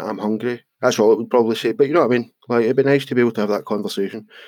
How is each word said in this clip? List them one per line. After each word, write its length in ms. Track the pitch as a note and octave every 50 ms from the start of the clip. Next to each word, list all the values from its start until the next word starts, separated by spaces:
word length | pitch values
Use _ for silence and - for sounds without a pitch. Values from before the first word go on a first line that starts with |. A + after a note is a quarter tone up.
| D#2
I'm 120 | G#2+ G#2+ -
hungry." 420 | G#2 G#2 A2 G#2+ A#2 B2 B2 A#2 _ _ _ -
That's 160 | B2 B2+ - -
all 140 | G#2 A2
it 60 | A2+ A2
would 100 | A#2 A#2
probably 260 | - B2 A#2 A2 A2
say, 180 | - - A#2 -
but 140 | - C#3+ C3+
you 60 | D3+
know 60 | E3+
what 160 | C#3+ A2+ B2
I 20 | A#2+
mean? 140 | A#2 - _ _ _ -
Like, 140 | A#2+ A#2+ A2+
it'd 120 | A2+ C3+
be 60 | C3+ C3+
nice 220 | C3+ C#3+ C#3 C#3
to 80 | - B2+
be 80 | B2
able 120 | A#2+ A#2 A2+
to 80 | A2
have 100 | G#2 G2+
that 140 | G#2 F#2+ -
conversation. 600 | - A2 G#2 G2+ G2 - G2+ G2 G2 - A2 - _ - - -